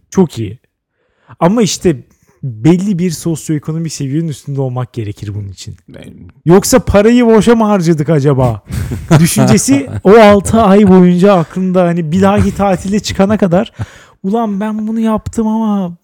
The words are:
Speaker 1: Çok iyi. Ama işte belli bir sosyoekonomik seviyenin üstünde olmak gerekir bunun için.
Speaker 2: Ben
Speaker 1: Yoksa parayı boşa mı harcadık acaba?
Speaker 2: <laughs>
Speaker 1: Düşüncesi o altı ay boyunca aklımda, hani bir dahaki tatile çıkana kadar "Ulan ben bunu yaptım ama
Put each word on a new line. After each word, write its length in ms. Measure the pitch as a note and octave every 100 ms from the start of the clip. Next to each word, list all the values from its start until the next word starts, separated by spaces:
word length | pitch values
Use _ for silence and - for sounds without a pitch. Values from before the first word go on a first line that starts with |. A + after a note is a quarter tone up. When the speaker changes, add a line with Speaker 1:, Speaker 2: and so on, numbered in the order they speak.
| _
Speaker 1:
Çok 300 | - F3 -
iyi. 200 | G#2 A#2 _ _ _ _ _ _ _ -
Ama 220 | E3+ A#3
işte 360 | G3 - F#3 B2+ - _ _ _
belli 560 | C3+ A2 C3+ F3+ G3+ F3
bir 120 | F#3
sosyoekonomik 840 | D#3 E3+ D#3 - D3+ - D#3+ E3
seviyenin 340 | - C#3 D3 E3
üstünde 340 | C3+ - C#3
olmak 320 | C3 B2 B2
gerekir 400 | - G#2 - G#2 G2+
bunun 120 | G2
için. 280 | F#2 - F#2+ _
Speaker 2:
Ben 240 | - - - - _ D#3
Speaker 1:
Yoksa 340 | F#3+ - B3+
parayı 460 | - G3+ G#3+ B3 A#3
boşa 300 | A3 G#3+ A#3
mı 80 |
harcadık 460 | G#3+ G#3 E3 D#3 C#3+
acaba? 520 | D#3 C#3 C3 B2+ G#2+ - - -
Speaker 2:
<laughs> 300 | A2+ - D#3
Speaker 1:
Düşüncesi 680 | E3+ G#3+ G#3+ A3 - C#4 C4+ G2+
o 80 | F#3+ A3+
altı 460 | G#3 G#3 - A3
ay 260 | G#3 G3+ G3+
boyunca 460 | F#3 F3+ F3+ G3+
aklımda, 500 | F#3 D#3 F#3 F#3 F#3
hani 280 | F3 E3+ D#3
bir 100 | F#3
dahaki 340 | G3 G#3 G3 F3
tatile 440 | G3 F3+ F#3+ G#3
çıkana 380 | - - G3 G#3+
kadar 340 | G3 D#3+ A2+ - G#2 - _ _
"Ulan 360 | F#3+ A3+ A3+ G3
ben 280 | G#3+ G#3+ G#3+
bunu 120 | A3+
yaptım 480 | A3+ G#3+ - - A3
ama 500 | A3 A3 G3+ F3+ F3